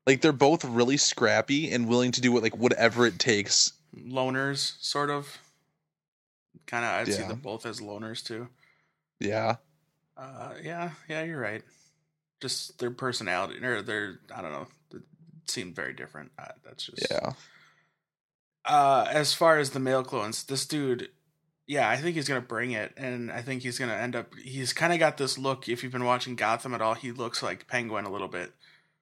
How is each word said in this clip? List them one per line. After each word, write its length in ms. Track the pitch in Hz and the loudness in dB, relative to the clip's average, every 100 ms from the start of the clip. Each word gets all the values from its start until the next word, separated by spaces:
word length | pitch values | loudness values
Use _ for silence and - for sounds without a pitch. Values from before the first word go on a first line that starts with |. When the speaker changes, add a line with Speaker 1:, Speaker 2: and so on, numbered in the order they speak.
| 131 | 4
Speaker 1:
like, 160 | 139 | 6
they're 100 | 160 | 6
both 320 | 131 143 170 | 6 6 6
really 320 | 131 117 120 143 | 2 4 4 4
scrappy 720 | - - 110 107 - 143 156 | 2 4 4 4 4 0 0
and 160 | 123 113 | 0 4
willing 260 | 120 123 | 4 4
to 100 | 123 | 4
do 100 | 123 | 4
what, 100 | 120 | 4
like, 140 | 110 107 | 2 2
whatever 480 | 120 - 113 113 | 2 6 4 6
it 140 | 117 87 | 4 4
takes. 540 | - 104 98 - - - _ | 2 2 4 2 2 -2 _
Speaker 2:
Loners, 880 | - 120 131 131 131 139 139 - - | -18 -6 -2 0 0 -2 -2 -6 -6
sort 280 | - 143 143 | -4 -2 0
of. 260 | 143 143 - _ _ _ _ _ _ _ _ _ _ _ - - | -2 -6 -16 _ _ _ _ _ _ _ _ _ _ _ -20 -6
Kinda, 200 | 120 117 | -2 0
I'd 220 | 95 113 | 0 0
see 80 | 98 | -2
Speaker 1:
Yeah. 80 | 107 | -4
Speaker 2:
them 120 | 117 | -8
both 260 | 135 113 120 | -8 -8 -8
as 140 | 104 | -10
loners, 440 | 104 104 110 117 | -10 -10 -10 -10
too. 240 | - 113 123 _ _ _ _ _ _ - | -10 -10 -12 _ _ _ _ _ _ -6
Speaker 1:
Yeah. 360 | 101 110 110 113 _ _ _ _ _ - | -2 0 0 -2 _ _ _ _ _ -20
Speaker 2:
Uh, 380 | 131 123 123 - | -18 -14 -14 -12
yeah, 300 | 156 170 175 151 - | -10 -6 -8 -8 -10
yeah, 140 | 156 | -6
you're 160 | 165 151 | -6 -4
right. 220 | 104 110 - _ _ _ _ _ _ - | -4 -6 -12 _ _ _ _ _ _ -10
Just 380 | 127 - - - | -6 -6 -8 -6
their 120 | 120 | -6
personality, 720 | 123 131 120 98 90 95 - | -4 -4 -2 -2 -2 -2 -4
or 200 | 123 110 | -4 -2
their, 380 | 110 107 101 - - | -2 -4 -4 -8 -16
I 60 | 110 | -12
don't 120 | 82 | -8
know, 140 | 73 - _ _ | -8 -12 _ _
it 80 | - - - - - - | -20 -20 -20 -20 -14 -8
seemed 300 | 127 90 78 | -8 -8 -8
very 160 | 65 | -8
different. 400 | 65 65 76 67 - | -10 -14 -16 -18 -16
Uh, 140 | - - | -16 -18
that's 200 | - - - | -18 -14 -10
just 200 | - - | -4 -2
Speaker 1:
Yeah. 220 | - - - - - _ _ _ _ _ _ _ _ _ _ | -2 -4 -6 -14 -20 _ _ _ _ _ _ _ _ _ _
Speaker 2:
Uh, 420 | 110 147 139 131 104 | 2 6 8 6 4
as 220 | 151 139 | 2 2
far 240 | - 165 151 | 4 6 6
as 120 | 135 | 4
the 100 | 139 | -2
male 220 | 131 131 | 0 0
clones, 400 | 127 123 104 113 | 0 -4 -4 -6
this 220 | - 135 - | -4 -4 -2
dude, 440 | 151 139 120 95 _ _ _ _ _ - | -2 0 -2 -4 _ _ _ _ _ -4
yeah, 220 | 143 110 | 0 2
I 80 | 127 | 2
think 200 | 170 160 | -2 -2
he's 120 | 139 | -2
gonna 120 | 131 | -2
bring 320 | 127 113 127 | -2 -4 -4
it, 200 | 110 101 - | -4 -6 -8
and 340 | 131 123 117 | -8 -6 -8
I 100 | 120 | -8
think 200 | 123 127 | -6 -6
he's 160 | 123 117 | -6 -4
gonna 160 | 123 | -4
end 200 | 104 123 120 | -4 -4 -6
up, 180 | - | -8
he's 380 | - 131 131 127 | -14 -12 -6 -4
kinda 260 | - 165 170 | 0 2 4
got 180 | 156 143 | 4 2
this 220 | 131 131 | -2 -2
look, 300 | 135 131 113 | -2 -2 -4
if 140 | 120 | -6
you've 100 | 127 | -4
been 120 | 127 | -2
watching 320 | 123 123 127 117 | 2 0 0 -2
Gotham 380 | 110 117 135 | 0 0 -2
at 80 | 117 | -2
all, 120 | 110 | 0
he 180 | 117 123 | -2 -6
looks 300 | 123 117 - | -6 -6 -4
like 240 | 107 92 - | -6 -8 -4
Penguin 380 | 123 117 104 | -4 -2 -4
a 60 | 101 | -4
little 180 | 98 95 | -6 -6
bit. 240 | 90 87 _ _ _ _ _ | -8 -10 _ _ _ _ _